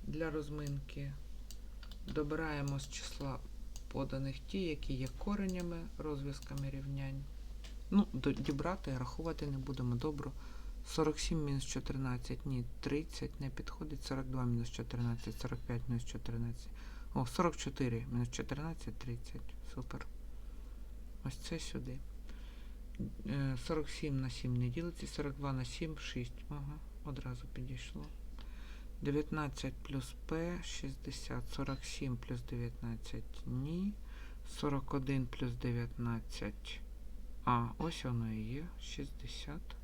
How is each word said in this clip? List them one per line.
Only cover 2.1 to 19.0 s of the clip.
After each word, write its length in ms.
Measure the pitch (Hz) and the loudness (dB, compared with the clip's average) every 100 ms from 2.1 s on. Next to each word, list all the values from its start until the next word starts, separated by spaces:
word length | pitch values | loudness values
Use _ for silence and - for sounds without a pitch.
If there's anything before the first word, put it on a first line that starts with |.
| 143 147 156 160 147 139 139 | 2 4 2 2 2 2 2
з 120 | 135 | 0
числа 480 | - - - 139 127 - - - - - | -4 -4 -2 0 0 -4 -6 -6 -6 -2
поданих 460 | - 135 135 135 131 | 0 0 2 0 -2
ті, 220 | - 196 | -2 2
які 320 | 175 147 - | 2 2 2
є 160 | 135 131 - | 2 0 0
коренями, 580 | - 202 190 180 175 165 - - | 0 2 2 2 0 0 -4 -2
розв'язками 720 | 151 143 139 139 - 139 139 | 0 0 0 -2 -4 -2 0
рівнянь. 540 | 135 139 139 135 135 139 - - - - - - | 0 0 0 0 -2 -4 -6 -6 -6 -6 -6 6
Ну, 160 | 202 - | 6 6
до-, 200 | 131 143 | 4 2
дібрати, 680 | - 135 139 165 190 - 131 | 4 2 2 2 0 0 0
рахувати 480 | 127 - 160 156 147 | 0 0 0 0 0
не 120 | 139 | 0
будемо, 360 | 131 127 123 | 0 2 4
добре. 360 | 120 151 147 139 - - - - - - | 4 4 2 -2 -4 -6 -6 -6 -6 0
Сорок 300 | - 156 156 | 6 6 6
сім 260 | - 165 | 4 4
мінус 200 | 147 139 | 6 4
чотирнадцять, 840 | 135 135 - 135 131 123 - 127 143 | 2 0 0 2 2 2 0 -2 2
ні, 180 | 127 120 - | 2 0 0
тридцять 600 | - 143 160 - 131 - | 2 2 2 -2 -2 0
не 100 | 135 | -2
підходить, 540 | - - - 156 143 | 0 -2 -2 -2 -2
сорок 220 | - 135 131 | 0 0 2
два 180 | 131 | 4
мінус 260 | 123 120 117 | 4 4 2
чотирнадцять, 680 | - 120 120 120 117 - - | -2 -2 2 2 2 0 -2
сорок 180 | 120 120 | 0 0
п'ять 280 | - 120 120 | 0 0 2
мінус 160 | 117 | 2
чотирнадцять. 680 | 120 120 - 117 117 117 - - - - - | 2 0 0 2 2 0 -4 -6 -6 -6 0
О, 120 | 131 127 | 2 4
сорок 300 | - 175 - | 6 6 6
чотири 500 | - - 131 117 131 | -2 2 4 4 2
мінус 180 | 120 120 | 2 2
чотирнадцять, 640 | - 113 139 156 160 - | 2 0 0 0 -2 -4
тридцять. 600 | 214 | -4